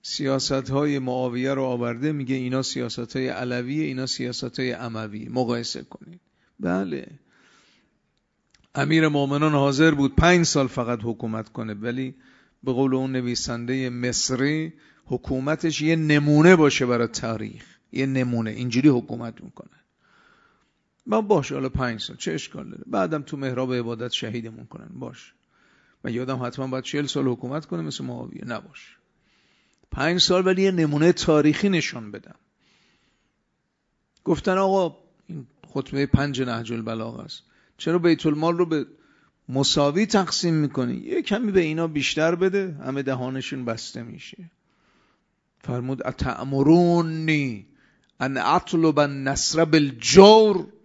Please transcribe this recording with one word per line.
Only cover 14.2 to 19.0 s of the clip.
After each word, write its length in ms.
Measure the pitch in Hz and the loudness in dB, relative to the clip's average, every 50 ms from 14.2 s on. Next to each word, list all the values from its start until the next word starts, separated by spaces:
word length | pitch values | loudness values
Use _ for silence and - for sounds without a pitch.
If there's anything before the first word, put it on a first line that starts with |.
| - - 131 123 135 143 156 156 160 165 - _ _ _ _ _ _ | -2 -2 -2 0 0 0 0 -2 -4 -6 -10 _ _ _ _ _ _
حکومتش 760 | - 131 123 - - 135 131 131 147 156 156 - 165 143 - | -6 -6 -6 -4 -4 -4 -2 -2 -2 -2 -2 -2 -2 -2 0
یه 160 | 151 156 165 | 2 2 2
نمونه 600 | 160 156 151 151 147 147 147 147 151 156 180 185 | 2 4 4 4 4 6 6 6 8 10 10 10
باشه 300 | 165 156 143 - - 131 | 10 8 4 4 2 0
برای 200 | 123 123 117 120 | 0 2 0 0
تاریخ، 580 | 113 - - - 113 113 107 107 107 104 110 - _ _ _ _ _ | -2 -4 -8 -6 -6 -6 -6 -8 -12 -12 -16 -20 _ _ _ _ _
یه 140 | - - 135 | -4 -4 -2
نمونه، 440 | 135 131 131 127 123 120 117 113 110 | 0 0 -2 -2 0 -2 -2 -2 -4
اینجوری 380 | 110 113 123 123 113 123 135 156 | -6 -6 -6 -2 0 4 6 6
حکومت 520 | 135 117 | 6 6